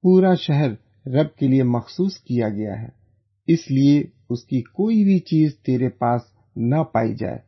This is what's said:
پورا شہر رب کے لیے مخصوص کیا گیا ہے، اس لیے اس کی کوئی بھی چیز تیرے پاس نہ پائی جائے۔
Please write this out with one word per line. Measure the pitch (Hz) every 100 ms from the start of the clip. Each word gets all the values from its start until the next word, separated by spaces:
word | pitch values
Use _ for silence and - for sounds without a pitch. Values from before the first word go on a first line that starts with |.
پورا | 185 185 190
شہر | 180 - 143 143 104 _ _ -
رب | 131 156 _
کے | 139
لیے | 131
مخصوص | 127 120 113 - 190 190
کیا | _ 120 110
گیا | 101 107 95
ہے، | 117 _ _ _ _ _ -
اس | 165 -
لیے | 135 139 147 131 _ _
اس | 120
کی | _ 131
کوئی | 120 - 214 220
بھی | 196 190
چیز | - 160 156 135
تیرے | - 127 127
پاس | - 120 120 - _ _ -
نہ | 117 147
پائی | 156 113 113
جائے۔ | 110 107 120